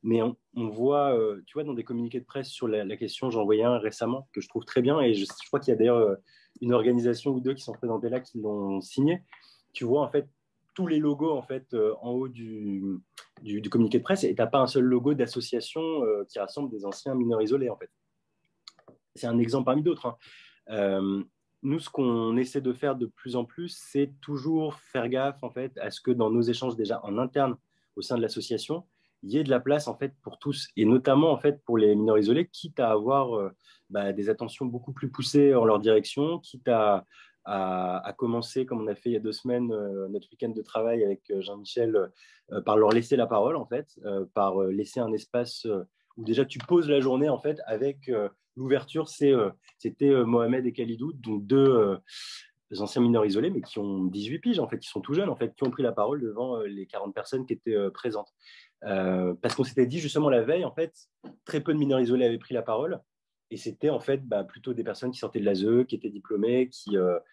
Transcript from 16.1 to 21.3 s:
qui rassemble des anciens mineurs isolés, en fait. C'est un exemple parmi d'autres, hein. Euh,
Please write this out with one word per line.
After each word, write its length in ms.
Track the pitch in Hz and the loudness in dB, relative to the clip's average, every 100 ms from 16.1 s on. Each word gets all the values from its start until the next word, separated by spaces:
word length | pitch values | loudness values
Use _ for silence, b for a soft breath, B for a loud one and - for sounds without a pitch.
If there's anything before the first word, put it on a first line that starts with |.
| 104 95 | -2 -4
qui 100 | 107 | -8
rassemble 320 | 98 147 135 | -8 -6 -8
des 140 | 107 | -8
anciens 300 | 98 - 139 | -8 -8 -4
mineurs 280 | 127 117 110 | 0 2 2
isolés, 260 | 107 135 127 | 2 0 -2
en 80 | 101 | -6
fait. 140 | 92 _ _ _ _ _ _ _ - - - - _ | -14 _ _ _ _ _ _ _ -20 -20 -20 -20 _
C'est 120 | - 120 | -10 -2
un 120 | 117 | 0
exemple 280 | 117 135 127 | 2 2 2
parmi 160 | 143 | 2
d'autres, 240 | 165 151 123 | 0 -2 -6
hein. 100 | 117 B B B B - | -10 B B B B -8
Euh, 520 | 107 98 95 98 98 - | -2 0 0 -2 -4 -6